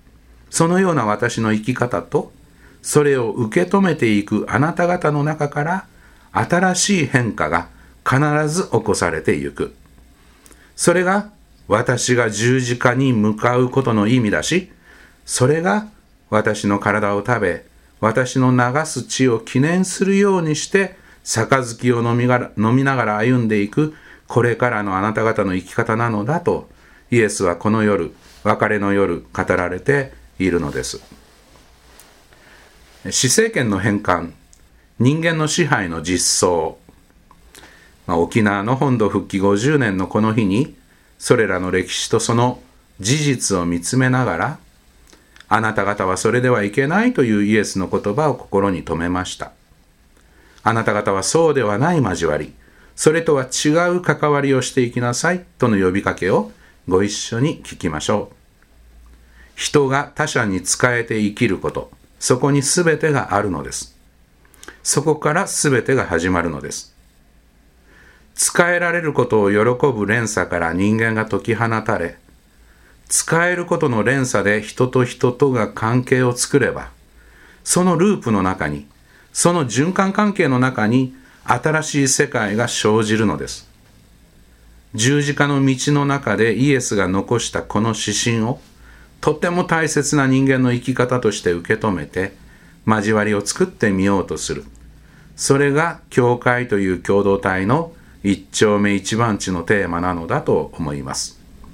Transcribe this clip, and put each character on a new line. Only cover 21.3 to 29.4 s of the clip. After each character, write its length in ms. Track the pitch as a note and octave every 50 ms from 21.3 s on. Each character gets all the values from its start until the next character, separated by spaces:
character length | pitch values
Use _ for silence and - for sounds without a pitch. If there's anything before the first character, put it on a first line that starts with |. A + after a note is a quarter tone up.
| - A2+ A2 - C3+ C3 B2+ A2+ A2+ - B2+ B2
を 100 | A#2+ A#2
飲 160 | A#2 A#2 A#2+ A#2+
み 100 | B2 B2
が 120 | B2 A#2+
ら、 120 | - - - G#2
飲 180 | G#2+ A2+ B2
み 80 | C3+ C3+
な 120 | C#3 C3+
が 100 | B2+ A2+
ら 120 | G#2+ G#2 G#2+
歩 260 | A2 B2+ C3 B2 A#2
ん 40 | G#2+
で 140 | G#2+ G#2
い 80 | G2+ G#2
く、 260 | - D3 D#3 D3+ - - - - - - _ -
こ 140 | - A#2
れ 140 | A#2 A#2+ A2+
か 140 | - B2 B2
ら 140 | A#2 G#2 G#2
の 140 | F#2+ F#2+ F#2+
あ 40 |
な 120 | G2+ A2 G#2+
た 100 | A2 A2
方 220 | A2+ G#2+ - G2
の 80 | F#2+ F#2
生 140 | F#2+ - -
き 40 | -
方 220 | - A2+ - A2
な 140 | A2+ A#2 A#2
の 160 | A2 G#2 G#2
だ 140 | C3 D#3 F3
と、 300 | - - F2+ D2+ - - - - - - - - _ -
イ 80 | A#2+ A#2+
エ 100 | A2 G#2
ス 140 | - - G2
は 120 | F2 F2
こ 140 | - - G#2
の 140 | G#2+ A2 G#2+
夜、 300 | G#2 G2+ F2 E2 D2 - - - - - - -
別 260 | G#2 G#2+ - A#2 G#2+
れ 100 | G#2+ G2+
の 140 | G2+ G2+ G2
夜、 320 | G2 G2 F#2 E2+ E2 - - -
語 100 | -